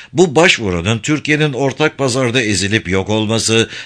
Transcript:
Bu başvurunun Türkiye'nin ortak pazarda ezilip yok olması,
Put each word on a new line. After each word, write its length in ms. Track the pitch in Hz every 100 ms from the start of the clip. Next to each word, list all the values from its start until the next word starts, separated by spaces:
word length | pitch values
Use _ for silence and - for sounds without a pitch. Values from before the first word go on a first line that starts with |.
| -
Bu 220 | 135 180 135
başvurunun 640 | 180 - 104 87 87 113
Türkiye'nin 540 | 127 151 - 151 151
ortak 440 | 127 135 - 151 -
pazarda 440 | 135 120 127 123
ezilip 480 | 107 95 98 110 80
yok 200 | 95 95
olması, 600 | 107 107 113 110 113 107 -